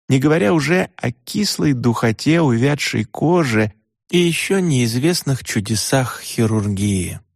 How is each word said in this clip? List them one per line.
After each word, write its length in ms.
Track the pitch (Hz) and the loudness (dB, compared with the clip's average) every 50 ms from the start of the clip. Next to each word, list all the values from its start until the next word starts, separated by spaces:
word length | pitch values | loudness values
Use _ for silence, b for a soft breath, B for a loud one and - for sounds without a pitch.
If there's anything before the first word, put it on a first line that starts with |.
| _ - | _ 0
не 100 | 131 135 | 0 2
говоря 340 | 131 151 156 170 202 202 175 | 2 2 2 2 2 2 2
уже 360 | 156 135 147 180 185 185 - _ - | 2 2 0 0 0 -2 -4 _ -6
о 140 | - 120 | -6 -6
кислой 640 | - _ - - - 208 208 - - - - 151 139 | -6 _ -10 -8 -4 -2 -2 -2 -2 0 0 0 0
духоте 680 | 120 113 120 113 - - 113 110 - - 143 160 170 | 2 2 0 0 2 0 0 0 0 0 2 2 4
увядшей 640 | 165 139 113 113 127 143 147 139 - - - - 107 | 4 2 2 2 2 0 0 0 -4 -4 -2 -2 -4
кожи 680 | - - - - 151 180 180 156 127 113 107 107 107 - _ _ _ _ _ _ - | -4 -4 -2 0 2 2 2 2 2 2 0 0 0 -2 _ _ _ _ _ _ -2
и 80 | - 175 | 0 2
еще 420 | 175 170 160 - - - 190 196 | 2 2 0 -2 -2 -2 0 0
неизвестных 840 | 180 170 143 123 120 113 113 127 135 170 180 - - 143 135 - - | 2 2 2 2 2 0 0 0 0 0 0 0 -2 -2 -4 -4 -4
чудесах 800 | - - 113 98 107 113 101 - - 139 135 127 113 - - | -4 -4 -4 -2 -2 -2 -4 -2 0 0 0 0 -2 -6 -10
хирургии. 1000 | - - - - 117 107 110 110 101 104 101 95 104 104 98 92 87 90 98 - - _ _ | -12 -8 -2 0 0 2 2 0 0 -2 -2 -2 0 0 0 0 -2 -4 -8 -12 -16 _ _